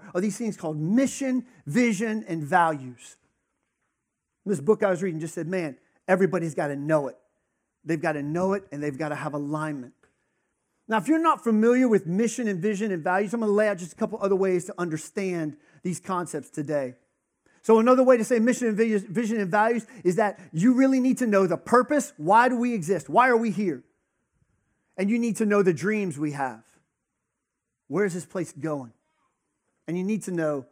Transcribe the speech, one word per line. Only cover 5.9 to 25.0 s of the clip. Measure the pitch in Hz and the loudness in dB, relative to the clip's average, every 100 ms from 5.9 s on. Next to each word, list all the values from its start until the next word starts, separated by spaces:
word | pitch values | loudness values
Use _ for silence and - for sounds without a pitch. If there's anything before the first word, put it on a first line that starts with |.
| _ - | _ 0
everybody's | 185 185 185 165 | 2 2 0 -4
gotta | 143 151 143 | -4 -4 -4
know | 147 156 135 | 0 0 0
it. | - _ _ _ _ _ _ | -10 _ _ _ _ _ _
They've | 151 160 | -6 -4
gotta | 165 151 | -2 -4
know | 143 165 190 | -4 -2 -2
it, | 196 196 | -2 -6
and | 143 | -8
they've | 147 135 | -6 -6
gotta | 156 147 | -6 -6
have | 147 | -8
alignment." | 147 143 151 156 147 123 _ _ _ _ _ _ _ _ _ - | -8 -6 -6 -6 -8 -12 _ _ _ _ _ _ _ _ _ -4
Now, | 220 | -2
if | 170 | 2
you're | 320 | 2
not | 330 294 | 2 2
familiar | 233 214 226 247 254 | 2 4 4 4 4
with | 208 160 | 4 2
mission | 185 226 226 226 | 0 0 -2 -4
and | 185 | -2
vision | 202 196 220 | -2 -2 -4
and | 180 | -4
values, | 165 185 208 | -2 0 -2
I'm | 233 | -2
gonna | 214 | 0
lay | 202 214 | 2 2
out | 196 | -2
just | 175 | -8
a | - | -6
couple | 220 220 | -6 -2
other | 196 190 | 0 0
ways | 190 180 180 | 2 -2 -4
to | 190 | -8
understand | 175 156 - - 190 175 156 - _ _ | -6 -6 -8 -8 -6 -4 -6 -10 _ _
these | 185 160 | -8 -8
concepts | - 185 175 151 - | -6 -6 -4 -8 -10
today. | - 143 147 131 123 _ _ _ _ _ _ | -10 -4 -4 -4 -10 _ _ _ _ _ _
So | - 220 | 4 4
another | 233 254 | 6 6
way | 254 247 | 6 4
to | |
say | 220 240 | 4 2
mission | 226 240 240 | 2 0 0
and | 202 | 0
vi-, | 226 208 202 | 2 0 -2
vision | 180 226 226 | -4 -2 -2
and | 190 | 0
values | 208 220 240 - 214 | 2 2 0 -4 -2
is | 180 180 | 0 2
that | 208 - - | 0 -2 -8
you | 160 220 247 | 2 4 6
really | 269 262 | 4 4
need | 254 247 | 2 2
to | 240 | 2
know | 196 185 | 2 2
the | 170 | 0
purpose. | - 240 247 294 - - | 2 2 4 0 -2 -6
Why | 151 214 254 | 4 4 4
do | 247 | 2
we | 247 226 | -2 -2
exist? | 156 180 143 | -2 -4 0
Why | 175 254 | 2 4
are | 233 | 4
we | 233 | 2
here? | 185 196 131 - _ _ _ _ _ _ _ _ _ _ | -2 -2 -4 -10 _ _ _ _ _ _ _ _ _ _
And | - | -4